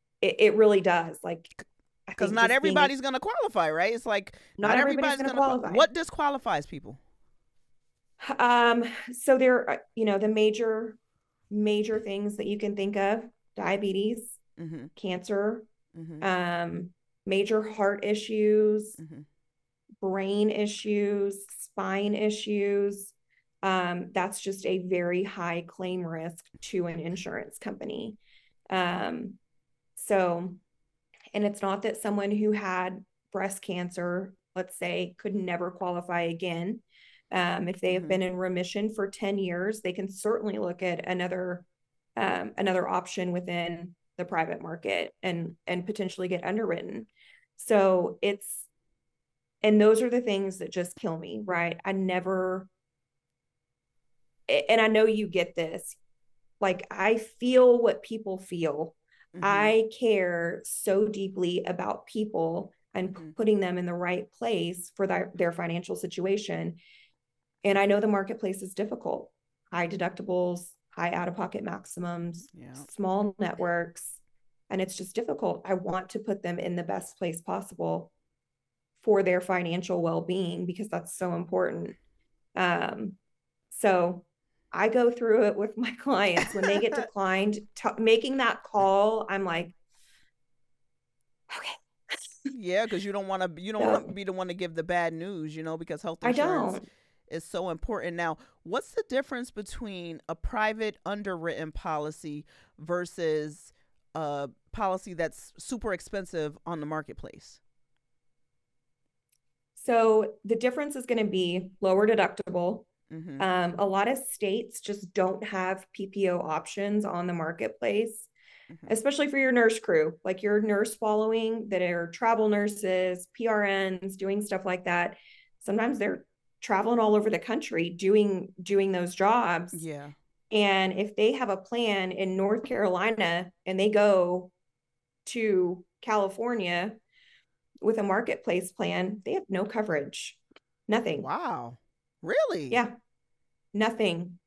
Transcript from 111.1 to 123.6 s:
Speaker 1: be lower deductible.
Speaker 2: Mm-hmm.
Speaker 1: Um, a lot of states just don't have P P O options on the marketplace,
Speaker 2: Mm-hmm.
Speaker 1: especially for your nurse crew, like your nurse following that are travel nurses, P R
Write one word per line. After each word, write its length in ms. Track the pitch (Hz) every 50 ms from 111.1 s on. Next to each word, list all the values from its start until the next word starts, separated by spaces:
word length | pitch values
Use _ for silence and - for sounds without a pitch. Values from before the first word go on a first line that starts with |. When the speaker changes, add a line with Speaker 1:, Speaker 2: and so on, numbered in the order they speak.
| 233 226 214
Speaker 1:
be 460 | - 185 185 180 175 175 185 180 - - -
lower 280 | 202 190 185 196 208 208
deductible. 760 | - 196 180 - - - - - 180 175 175 185 214 - - _ _ _ _ -
Speaker 2:
Mm-hmm. 280 | 156 160 165 185 185 135
Speaker 1:
Um, 340 | 190 190 180 180 175 170 175 180
a 80 | 202
lot 220 | 190 190 196 208 240
of 100 | 269 269
states 640 | - - - - 214 190 202 240 - - - -
just 320 | - 202 202 202 190 175
don't 320 | - 202 185 185 190 190 208
have 420 | 190 196 185 185 185 190 190 - _
P 140 | - - 196 196
P 200 | - 202 190 180
O 100 | 175 175
options 640 | - 156 156 165 - - - 202 202 202 208 214 208
on 240 | - 175 175 175 180
the 60 | 175
marketplace, 920 | 165 156 160 165 165 - - - - 120 117 202 214 226 - - - - _ _ _ _ - - - - -
Speaker 2:
Mm-hmm. 160 | 165 - - -
Speaker 1:
especially 380 | 220 220 226 277 285 302 311 285
for 80 | 277
your 160 | 277 269 254
nurse 260 | 240 240 226 220 226 -
crew, 340 | - - 175 156 156 160 156 - -
like 180 | 185 190 190
your 160 | 214 202 208 214
nurse 320 | 214 214 202 202 214 220 -
following 720 | - 226 214 214 214 220 220 226 226 220 220 226 226 - 202
that 140 | 190 180
are 240 | 180 175 175 170 170 170
travel 380 | - - 233 226 233 220 214 214
nurses, 800 | 208 208 208 208 208 202 208 202 185 185 185 185 180 180 - _ _
P 120 | - 226
R 200 | 226 214 208